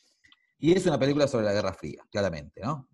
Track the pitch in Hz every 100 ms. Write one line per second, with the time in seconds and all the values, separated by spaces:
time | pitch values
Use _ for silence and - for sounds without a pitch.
0 | _ _ _ _ _ _ 147 185 180 139
1 | 135 147 139 120 104 101 98 - 76 -
2 | _ 107 98 80 71 - 110 147 -